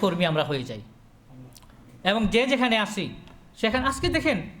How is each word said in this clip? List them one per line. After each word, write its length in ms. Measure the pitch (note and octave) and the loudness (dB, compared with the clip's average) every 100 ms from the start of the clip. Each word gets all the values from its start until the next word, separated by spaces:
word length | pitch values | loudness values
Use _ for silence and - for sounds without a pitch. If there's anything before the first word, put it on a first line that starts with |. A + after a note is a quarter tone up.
কর্মী 240 | - F3 F3 | 0 2 2
আমরা 180 | D#3 | 2
হয়ে 200 | C#3 C#3+ | 0 -2
যাই। 180 | B2+ G#2+ - - - - - - - - - - - - | -4 -10 -12 -20 -20 -20 -20 -20 -20 -20 -20 -20 -20 -4
এবং 240 | F3+ G#3+ G#3 | 0 2 2
যে 200 | G#3+ C4 | 2 2
যেখানে 300 | C4+ B3 A3 | 2 2 2
আসি 320 | G#3 G#3 D3+ - - - - - | 0 -4 -6 -8 -18 -20 -20 -4
সেখানে, 300 | A3 B3+ C4 | 0 0 0
আজকে 220 | C#4 F4 | -2 0
দেখেন, 320 | E4 D#4+ G3+ - - | 0 0 0 -4 -14